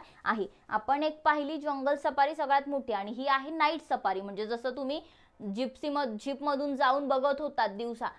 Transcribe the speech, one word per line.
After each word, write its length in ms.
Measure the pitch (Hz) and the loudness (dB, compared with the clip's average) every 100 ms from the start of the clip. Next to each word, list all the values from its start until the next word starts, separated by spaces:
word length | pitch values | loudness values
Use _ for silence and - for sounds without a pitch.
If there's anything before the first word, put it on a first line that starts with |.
| - - | -4 -6
आहे. 240 | - 220 185 - - | -2 -2 -4 -8 -4
आपण 340 | 214 233 285 | -4 0 2
एक 180 | 311 311 | 2 2
पाहिली 360 | 311 294 285 311 | 2 2 0 -4
जंगल 380 | 294 269 269 285 | -2 0 0 2
सफारी 400 | 302 277 277 320 | 0 4 2 2
सगळ्यात 340 | 277 277 277 | 2 2 2
मोठी 240 | 277 247 | -4 -2
आणि 180 | 202 208 | -2 -4
ही 160 | 233 277 | -4 2
आहे 220 | 269 277 | 2 0
नाईट 320 | 320 302 320 | 2 2 2
सफारी. 400 | - 247 196 190 | -2 0 0 -2
म्हणजे 240 | 202 196 214 | -4 -6 -4
जसं 240 | 233 254 | -4 -4
तुम्ही 320 | 254 262 285 - - - - 214 196 | -4 -4 -4 -8 -20 -20 -12 -8 -4
जिप्सी 340 | 262 - 302 | -4 -4 -4
मध-, 280 | 285 269 214 | -2 -2 -4
जीपमधून 560 | 277 269 294 277 285 269 | -6 -4 -2 0 0 2
जाऊन 320 | 269 277 277 | 4 4 2
बघत 340 | 262 277 285 | 2 2 0
होतात 280 | 294 - 214 | -2 0 -2
दिवसा, 380 | 196 233 226 233 | -2 -8 -6 -8